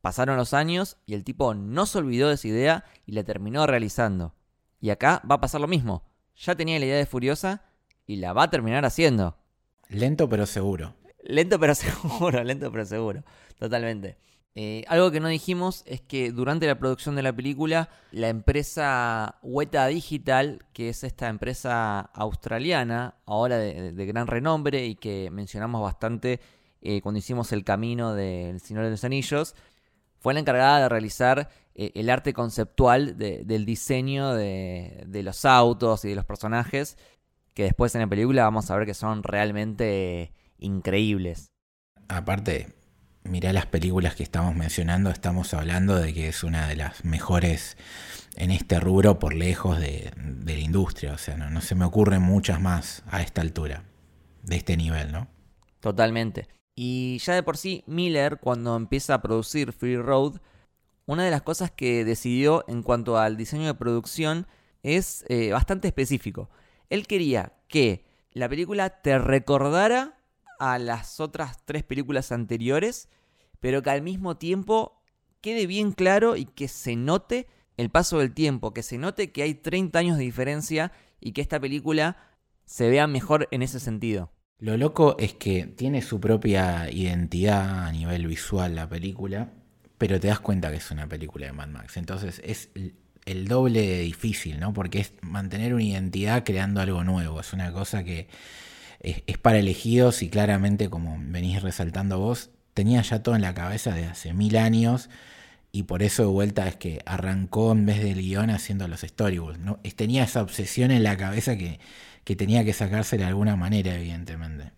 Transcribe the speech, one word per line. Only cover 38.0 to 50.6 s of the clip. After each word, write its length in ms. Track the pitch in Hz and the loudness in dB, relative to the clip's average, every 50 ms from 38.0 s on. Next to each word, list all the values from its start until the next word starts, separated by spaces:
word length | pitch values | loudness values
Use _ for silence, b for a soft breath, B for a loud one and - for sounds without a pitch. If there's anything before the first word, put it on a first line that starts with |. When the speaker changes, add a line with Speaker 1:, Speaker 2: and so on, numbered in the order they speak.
Speaker 1:
la 80 | 113 101 | 0 2
película 340 | 98 101 110 123 135 135 117 | 2 2 2 4 4 6 4
vamos 260 | 107 107 110 104 87 | 4 4 0 -2 0
a 60 | 92 | -2
ver 80 | 101 110 | -2 -2
que 100 | 104 101 | -2 -4
son 280 | - - 110 110 107 98 | -6 -4 -4 -4 -4 -4
realmente 1120 | - 104 101 104 107 104 104 107 110 107 98 123 110 101 98 95 90 87 87 85 - - _ _ _ _ _ | -4 0 0 0 0 0 -2 -4 -4 -2 -2 0 0 0 0 -2 -2 -4 -6 -8 -10 -14 _ _ _ _ _
increíbles. 880 | - 98 98 95 87 95 92 101 110 107 104 98 92 87 85 82 - _ _ _ _ _ _ _ _ _ _ _ - _ | -6 -4 -4 -2 -2 2 2 2 4 2 2 0 -2 -4 -6 -8 -12 _ _ _ _ _ _ _ _ _ _ _ -12 _
Speaker 2:
Aparte, 640 | 95 90 87 - 92 101 101 107 85 - - - - _ _ _ _ _ _ _ _ _ _ | -6 -4 -2 -2 -2 -2 0 -2 -2 -2 -4 -10 -16 _ _ _ _ _ _ _ _ _ _
mirá 280 | 92 90 90 90 92 95 | -4 -4 0 2 2 2
las 140 | 95 87 | 2 0
películas 480 | - - 85 80 90 90 92 90 82 - | 2 0 0 0 2 2 2 2 2 0
que 80 | - 82 | -2 -8
estamos 320 | - - 82 85 90 80 | -4 -2 0 0 2 2
mencionando, 560 | 82 80 80 - - 85 82 85 92 98 95 | 0 -2 -2 -2 0 0 2 2 4 2 2
estamos 420 | 82 - - 90 87 92 87 - - | 0 0 -2 -2 0 0 -2 -2 -2
hablando 420 | 80 78 82 87 90 92 98 98 | -2 -2 0 2 2 4 4 4
de 160 | 90 82 78 78 | 4 2 0 -2
que 140 | 85 80 78 | -2 -2 -4
es 160 | - - - | -4 -4 -2
una 240 | 82 80 80 78 76 | -2 0 0 0 -2
de 80 | 76 | -2
las 280 | 76 76 71 - - - | -4 -4 -6 -8 -6 -4
mejores 720 | 85 80 82 - - 92 87 87 87 82 80 - - - B B B B B B B B B B B B | -2 -2 -2 0 2 2 4 4 2 2 0 -4 -10 -14 B B B B B B B B B B B B
en 140 | - - 90 | -2 0 2
este 280 | 95 85 - - - 85 | 2 0 2 2 2 2
rubro 400 | 85 90 92 98 95 107 98 82 | 4 4 4 8 8 8 6 6
por 160 | - 78 78 | 2 -2 0
lejos 440 | 80 85 90 90 - - 92 87 82 | 0 0 0 0 0 0 0 0 2
de, 340 | 80 69 69 - - - - | 0 -2 -4 -6 -8 -10 -12
de 360 | - 64 76 65 64 - 82 78 | -10 -8 -8 -8 -6 -6 -6 -4
la 60 | 76 | -2